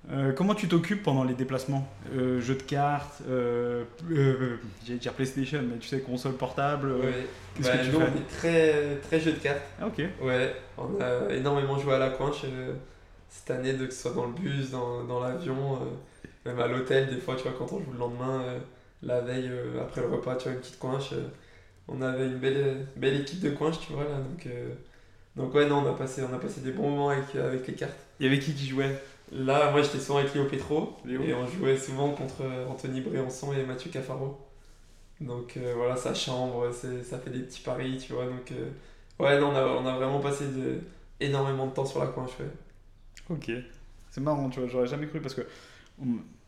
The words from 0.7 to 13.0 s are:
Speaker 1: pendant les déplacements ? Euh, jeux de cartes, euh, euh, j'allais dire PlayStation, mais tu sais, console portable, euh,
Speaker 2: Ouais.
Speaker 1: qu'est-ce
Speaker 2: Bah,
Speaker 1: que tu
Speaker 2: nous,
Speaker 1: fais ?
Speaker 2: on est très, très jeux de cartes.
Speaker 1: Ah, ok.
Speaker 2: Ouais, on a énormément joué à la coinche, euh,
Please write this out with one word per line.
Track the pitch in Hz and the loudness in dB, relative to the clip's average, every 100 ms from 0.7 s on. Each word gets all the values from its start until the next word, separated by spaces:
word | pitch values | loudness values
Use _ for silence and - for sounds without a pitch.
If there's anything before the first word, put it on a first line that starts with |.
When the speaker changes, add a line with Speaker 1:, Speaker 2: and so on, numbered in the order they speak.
| 170 170 202 | 4 4 0
Speaker 1:
pendant | - 135 | 4 4
les | 127 | 2
déplacements ? | 123 123 131 - 135 135 - - | 0 0 0 0 0 -2 -8 -4
Euh, | 135 127 127 | 0 2 2
jeux | 120 | 2
de | 135 | -2
cartes, | - 143 143 143 - - - | 0 2 2 2 -4 -10 -2
euh, | 127 120 120 120 120 120 - 165 | 2 2 2 2 0 -4 -10 0
euh, | 156 135 127 127 117 117 - | 6 6 6 0 -2 -8 -12
j'allais | - 120 | -6 -4
dire | 120 | -4
PlayStation, | - 131 135 135 151 | -2 -2 0 0 0
mais | 123 117 | -2 -4
tu | - | -2
sais, | 135 | -4
console | 135 123 135 | -2 -2 -2
portable, | 127 127 - 143 143 135 | -2 -2 0 2 2 0
euh, | 127 | 2
Speaker 2:
Ouais. | 123 123 131 - - | 2 0 -6 -10 -12
Speaker 1:
qu'est-ce | - 127 | -2 2
Speaker 2:
Bah, | 127 | 4
Speaker 1:
que | |
tu | 127 | 4
Speaker 2:
nous, | 156 | 4
Speaker 1:
fais ? | |
Speaker 2:
on | 160 143 | 4 2
est | - | -4
très, | - 165 165 156 147 147 143 | 0 4 8 8 6 2 -2
très | - 160 | 2 2
jeux | 160 | 4
de | 143 | 2
cartes. | 139 143 - - | 0 -2 -4 -6
Speaker 1:
Ah, | 208 | -4
ok. | - 165 - | -2 -4 -2
Speaker 2:
Ouais, | 131 127 - - - - | 0 2 2 -2 -10 -8
on | 156 202 | -4 0
a | 127 123 135 | 2 2 2
énormément | 135 139 143 135 139 | 2 2 2 2 2
joué | 139 | 4
à | 131 | 4
la | 131 | 4
coinche, | - 135 143 | 2 -2 -2
euh, | 135 127 127 131 - - | -6 -6 -6 -8 -12 -20